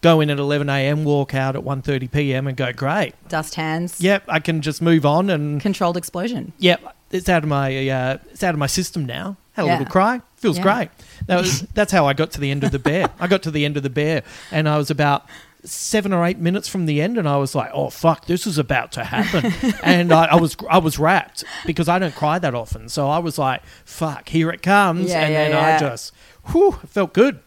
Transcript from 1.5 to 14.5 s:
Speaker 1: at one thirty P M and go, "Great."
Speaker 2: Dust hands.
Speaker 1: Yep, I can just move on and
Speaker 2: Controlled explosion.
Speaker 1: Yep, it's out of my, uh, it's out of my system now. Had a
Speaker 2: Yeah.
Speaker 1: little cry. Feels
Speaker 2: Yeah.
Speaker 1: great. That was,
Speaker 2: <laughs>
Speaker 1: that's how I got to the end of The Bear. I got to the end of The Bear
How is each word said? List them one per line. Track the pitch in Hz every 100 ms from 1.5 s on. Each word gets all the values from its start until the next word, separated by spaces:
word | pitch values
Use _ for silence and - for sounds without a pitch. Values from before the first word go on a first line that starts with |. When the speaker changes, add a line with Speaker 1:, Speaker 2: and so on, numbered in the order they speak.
| 131
Speaker 1:
at |
one | 131 135
thirty | 131 135 123
P | 143 143
M | 131 139
and | 127
go, | 131
"Great." | 120 131 170 147 - -
Speaker 2:
Dust | 160 151 -
hands. | 160 160 170 -
Speaker 1:
Yep, | 180 196 -
I | 160
can | 151 165
just | 147 147
move | 170 165 143
on | 151 196
and | 165 147 147
Speaker 2:
Controlled | 202 190 180 175
explosion. | 165 180 214 247 180 -
Speaker 1:
Yep, | 180 - - - _
it's | 185 180
out | 175
of | 151
my, | 143 135 135 135
uh, | 131 127 135 -
it's | -
out | 190
of | 151
my | 139
system | - 180 175 135
now. | 120 190 196 _
Had | -
a | 165
Speaker 2:
Yeah. | 170
Speaker 1:
little | 135
cry. | 185 202 247 - _
Feels | - 170
Speaker 2:
Yeah. |
Speaker 1:
great. | 190 226 180 _ - - -
That | 180
was, | 185 139
Speaker 2:
<laughs> | 180
Speaker 1:
that's | - 208
how | 190 143
I |
got | 139 143
to | -
the | 139
end | 139
of | 190
The | 143
Bear. | 135 160 - -
I | 175
got | 185
to | 165
the | 151 147
end | 147
of |
The | 135
Bear | 131 147 156 - - -